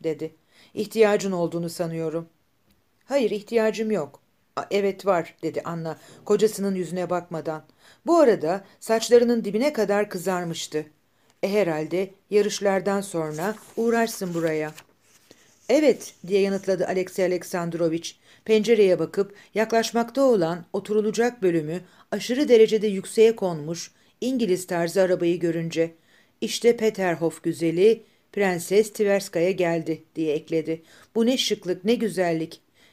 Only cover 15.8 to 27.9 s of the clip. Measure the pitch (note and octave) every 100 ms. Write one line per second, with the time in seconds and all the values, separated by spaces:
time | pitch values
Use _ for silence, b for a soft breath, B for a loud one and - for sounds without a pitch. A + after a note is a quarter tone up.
15.8 | D4 - - - F3 G3 G3 G3 G3 F3+
16.8 | - F#3 F#3 - F3+ F3 - F#3 E3+ E3+
17.8 | E3+ E3 - - b b - A3 G#3+ A3
18.8 | G3 E3 D#3+ G3 G3+ B B G3+ A3 A3+
19.8 | A3 A#3 A#3 C4+ C4+ A3 E3 E3+ - G3+
20.8 | G3+ G#3+ G#3+ G#3 A#3+ A#3+ F#3 E3+ D3+ F3
21.8 | F3 b b G3+ G3+ B3 D4 A3+ A3 G#3+
22.8 | G#3+ F#3+ F#3+ - A3+ A3+ F#3 D#3+ D3 E3+
23.8 | - b b _ B3 C4 G#3+ F3+ - F3
24.8 | F3 F#3+ F#3 F3 E3+ F3 E3+ E3 E3 E3
25.8 | E3 b b b b _ A3 - A#3 A#3
26.8 | A3 G#3+ F#3 E3 E3 D#3+ E3+ C3+ E3 E3
27.8 | G#3